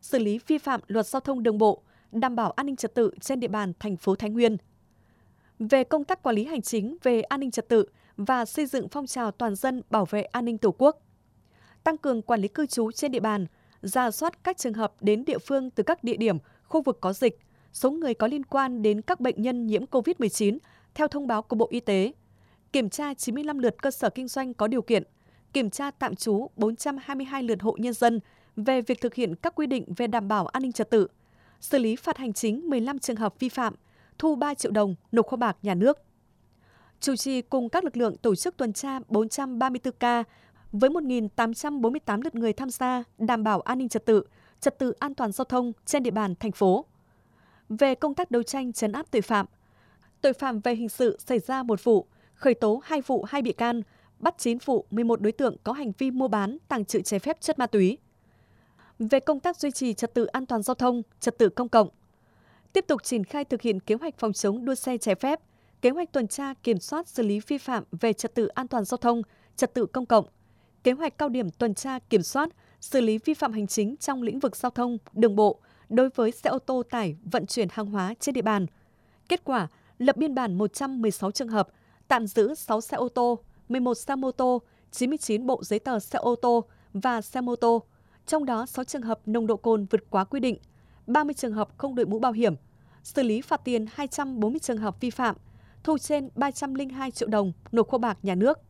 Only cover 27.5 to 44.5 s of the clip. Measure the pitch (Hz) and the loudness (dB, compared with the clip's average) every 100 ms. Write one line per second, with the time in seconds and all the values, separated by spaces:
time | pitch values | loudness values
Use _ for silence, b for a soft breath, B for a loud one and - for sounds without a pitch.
27.5 | 214 208 - 240 226 240 226 b b b | -2 -2 -2 -4 2 2 2 b b b
28.5 | - 214 262 226 240 240 - 226 170 339 | -4 0 0 0 -2 -2 -2 -2 -2 -4
29.5 | 320 294 262 - 175 240 233 202 214 170 | -2 -2 -2 -4 -4 -2 -2 0 -2 0
30.5 | 262 262 - 214 226 190 _ b b b | -2 -4 -2 2 4 4 _ b b b
31.5 | b - 277 220 233 - 302 262 196 226 | b 0 2 2 -2 -4 -4 -4 -2 -2
32.5 | 226 339 262 233 277 - 220 220 - 254 | -2 -2 0 0 -4 -4 -2 -2 -2 -4
33.5 | - 233 - b b b b 320 285 294 | -2 -4 -4 b b b b 0 2 0
34.5 | 285 - 214 202 175 _ 226 - 247 233 | -2 0 2 2 -2 _ 2 2 0 -2
35.5 | 185 208 175 226 294 _ _ _ _ _ | -2 -2 4 4 4 _ _ _ _ _
36.5 | b b b b b - 254 269 262 240 | b b b b b -4 -2 -2 -4 0
37.5 | 269 233 339 349 240 233 - - 185 359 | -2 0 -2 -2 0 0 2 0 0 -2
38.5 | - 247 202 269 262 - 214 226 - 269 | -4 -4 -4 -6 -8 0 0 0 0 -2
39.5 | 240 262 247 254 - 240 240 226 b b | 0 0 0 -4 0 2 2 -2 b b
40.5 | b b 202 262 339 285 247 214 - 226 | b b 2 4 4 0 -2 -2 0 0
41.5 | 226 294 285 233 294 - 208 302 233 226 | 0 -4 0 0 0 -2 -2 -2 -2 -2
42.5 | 208 262 - 254 254 240 _ 220 233 214 | -2 -4 -2 -2 -2 -6 _ 0 2 2
43.5 | 196 - 254 254 220 - 214 - b b | 0 0 -2 -2 -2 4 4 4 b b